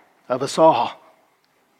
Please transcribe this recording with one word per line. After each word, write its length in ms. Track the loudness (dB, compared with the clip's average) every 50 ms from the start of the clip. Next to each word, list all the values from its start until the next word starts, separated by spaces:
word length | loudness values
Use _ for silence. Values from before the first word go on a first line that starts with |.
| _ _ _ _ _ -8
of 140 | -6 -6 -6
us 160 | -6 0 2
all." 420 | 4 4 4 2 -2 -6 -8 -16 _ -20 _ _ _ _ _ _ _ _ _ _ _ _ _